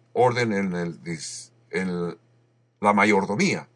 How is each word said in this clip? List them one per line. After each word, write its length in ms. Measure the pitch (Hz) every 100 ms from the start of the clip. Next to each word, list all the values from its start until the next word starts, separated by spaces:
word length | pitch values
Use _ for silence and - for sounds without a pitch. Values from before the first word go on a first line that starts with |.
| _
orden 400 | 117 123 120 117
en 240 | 98 98 87
el 260 | 85 80
dis-, 500 | 85 80 - - - _ _
en 460 | - 92 87 87 - _ _ _ _ _ _
la 120 | 104
mayordomía. 760 | 101 104 98 95 104 190 92 -